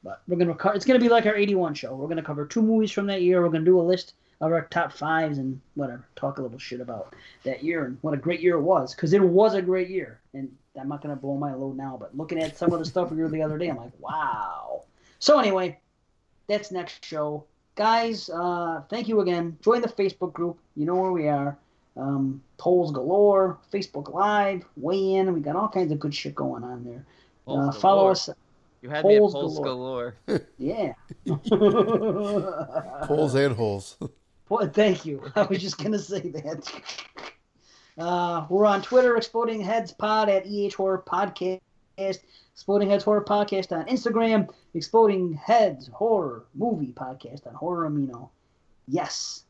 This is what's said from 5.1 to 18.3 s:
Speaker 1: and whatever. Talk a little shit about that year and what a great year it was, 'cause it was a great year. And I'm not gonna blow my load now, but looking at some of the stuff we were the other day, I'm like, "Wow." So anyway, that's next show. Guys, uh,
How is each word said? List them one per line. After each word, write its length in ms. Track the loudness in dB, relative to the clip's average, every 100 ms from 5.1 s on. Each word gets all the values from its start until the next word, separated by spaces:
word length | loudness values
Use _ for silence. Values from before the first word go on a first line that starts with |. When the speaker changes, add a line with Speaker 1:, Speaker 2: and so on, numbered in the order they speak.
| 0 0 -2
Speaker 1:
and 220 | -4 -8 _
whatever. 300 | -8 -8 -8 -16 -6
Talk 220 | -6 -6
a 40 |
little 160 | -10 -10
shit 220 | -14 -12
about 340 | -10 -12 -12 -18 -20 _
that 180 | -8 -6
year 220 | -4 -4
and 140 | -4 -6
what 140 | -4
a 20 | -2
great 240 | -2 2
year 160 | 2 2
it 60 |
was, 340 | 4 2 2 -4
'cause 160 | 2
it 100 | 6
was 320 | 6 8 6
a 80 | 4
great 280 | 0 0 0
year. 280 | -4 -8 -14 _
And 160 | -12 -12 -12 _ -12
I'm 80 | -10
not 140 | -8
gonna 120 | -8
blow 220 | -8 -4 -4
my 180 | -4
load 220 | -4 -8 -8
now, 200 | -10 -12
but 160 | -12 -10
looking 260 | -6 -4
at 140 | -4 0
some 160 | 0
of 80 | 0
the 40 |
stuff 280 | -2 -2 -2
we 100 | -2
were 60 | -2
the 140 | -2
other 160 | -2 -2
day, 100 | -4
I'm 80 | -6
like, 160 | -10 -14
"Wow." 840 | -8 -4 -2 -4 -6 -8 -10 -12 -14 _ _ _
So 180 | 4 6
anyway, 400 | 6 0 -2 -8 _ _ _ _ _ _ -4
that's 240 | -4 -4
next 320 | -10 -10 -14
show. 400 | -12 -6 -6 -6 -12 _ _ 0
Guys, 520 | 2 2 0 -4
uh, 540 | -8